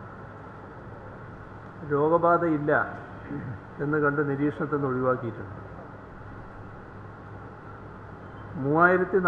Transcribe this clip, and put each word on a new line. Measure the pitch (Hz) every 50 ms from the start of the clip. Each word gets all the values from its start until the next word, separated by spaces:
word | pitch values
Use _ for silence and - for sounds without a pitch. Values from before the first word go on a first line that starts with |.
| - - - - - - - - - - - - - - - - - - - - - - - - - - - - - - - - - - - - - 143 147
രോഗബാധയില്ല | 143 147 156 165 170 165 170 170 170 165 170 156 147 147 151 147 123 107 - - - - - - - - - - 143 - - 113 98 - - - - 147
എന്ന് | 143 151 156 147
കണ്ട് | 143 143 147 151 143
നിരീക്ഷണത്തിൽ | 139 135 143 147 143 - 156 139 151 143
നിന്ന് | 139 131
ഒഴിവാക്കിയിട്ടുണ്ട്. | 127 127 127 127 127 120 120 117 107 110 104 98 - - - - - - - - - - - - - - - - - - - - - - - - - - - - - - - - - - - - - - - - - - - - - - - - - - - - - - - - - - - - - - 131
മൂവായിരത്തി | 139 147 160 175 180 185 180 180 180 - 196 180